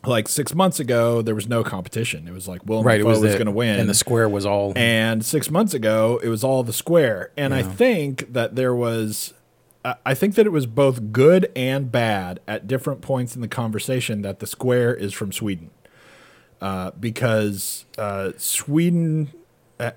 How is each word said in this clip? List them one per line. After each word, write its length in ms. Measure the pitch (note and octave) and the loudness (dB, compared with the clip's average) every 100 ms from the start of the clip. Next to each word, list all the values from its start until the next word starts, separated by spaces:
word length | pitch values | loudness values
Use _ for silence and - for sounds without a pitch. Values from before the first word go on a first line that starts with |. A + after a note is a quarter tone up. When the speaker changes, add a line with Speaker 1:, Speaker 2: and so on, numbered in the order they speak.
| - | 0
Speaker 1:
Like, 240 | A#2+ A2 | -2 -2
six 260 | - C3+ D#3+ | -4 -4 2
months 240 | F#3 F3 | 0 0
ago, 420 | B2+ A#2+ A#2 A#2 | 0 2 4 2
there 140 | A2+ A2 | 0 -2
was 140 | G#2+ | -2
no 120 | A#2 | -2
competition. 640 | G#2+ G2 F2+ - A2+ D#2+ E2 | -2 -4 -6 -4 -4 -6 -10
It 60 | |
was 140 | F#2 F#2 | -14 -12
like 180 | F2+ G2+ | -12 -4
Willem 200 | A2 A#2 | 2 4
Speaker 2:
Right, 80 | A2 | 4
it 80 | |
Speaker 1:
Dafoe 60 | G#2+ | 6
Speaker 2:
was 100 | A2 | 4
Speaker 1:
was 120 | G#2+ | 4
Speaker 2:
the, 40 | G2+ | 2
Speaker 1:
gonna 140 | A2 | 0
win. 280 | G2+ A#2+ G2+ | 0 0 2
Speaker 2:
and 80 | A2 | 2
The 40 | |
Square 360 | G2 - A#2+ A2 | 2 2 2 2
was 160 | G2+ G2+ | 2 0
all 260 | G2+ G2+ G2 | 0 0 2
Speaker 1:
And 480 | A#2 A2+ A2+ A2+ A2+ | 4 4 2 0 0
six 260 | D#3 - | -2 0
months 220 | D#3 G#3+ | 0 0
ago, 480 | D3 A2 A2 A2 A#2+ | 0 0 2 2 2
it 60 | A2+ | -2
was 120 | A2+ | -2
all 220 | C3 C3+ | 0 0
The 80 | A#2 | 0
Square. 600 | A2+ - E3+ C#3 G2+ - - | -4 2 4 4 0 -6 -4
And 180 | C#3 | -2
I 60 | C3+ | 0
Speaker 2:
Yeah. 40 | F#2+ | -2
Speaker 1:
think 600 | F#2+ B3 G#3+ C#3+ C3 - | 2 2 2 -2 -6 -6
that 240 | B2 A#2 A#2+ | -2 -2 0
there 180 | B2+ | 0
was, 600 | B2 A#2+ A2+ A2 G#2 - - _ _ _ _ | 0 0 -2 -4 -6 -10 -14 _ _ _ _
I, 120 | B2+ B2 - | -8 -6 -2
I 80 | |
think 220 | C3+ G3 G3 | 0 0 4
that 100 | G#3+ | 4
it 60 | |
was 140 | D#3+ B2+ | 4 -2
both 440 | A2 C#3 B2 G#2+ | 2 2 2 -2
good 400 | G#2+ C#3 F#3 F#3 | 6 8 8 4
and 380 | - B2+ C3+ C3 | -2 -2 -2 -2
bad 480 | A#2+ A2+ G#2 F2+ F#2 - | 0 2 0 -4 -10 -8
at 180 | G#2+ G2 | -8 -4
different 360 | C3 D3+ C3 | -4 -4 -8
points 340 | - C3+ B2 B2+ | -4 -4 -4 -8
in 60 | |
the 80 | A#2 | -8
conversation 720 | - A#2 G#2+ - B2+ - G#2+ | -4 -4 -4 -2 -2 -2 -4
that 180 | G2 G2 | -6 -8
The 80 | G2+ | -10
Square 480 | - B2+ B2 A#2+ B2 | -4 0 2 2 0
is 180 | G2+ | -4
from 200 | - G#2 | -6 -8
Sweden. 360 | - G#2+ F#2 D#2+ _ _ _ - - - - _ _ | -6 -4 -6 -10 _ _ _ -20 -20 -20 -20 _ _
Uh, 300 | G2 F#2+ F#2 - | -6 -6 -8 -8
because, 840 | A#2 A2+ B2 A2 G#2 G2+ - - - - | -8 -2 0 2 0 -4 -8 -10 -14 -8
uh, 340 | G#2 G2 F#2+ - | -6 -4 -6 -6
Sweden, 920 | - - - D3 E3+ F3 E3 D#3 D3 - _ _ _ _ | -6 -6 -2 2 2 2 0 -2 -4 -8 _ _ _ _
uh, 100 | A#2+ | -8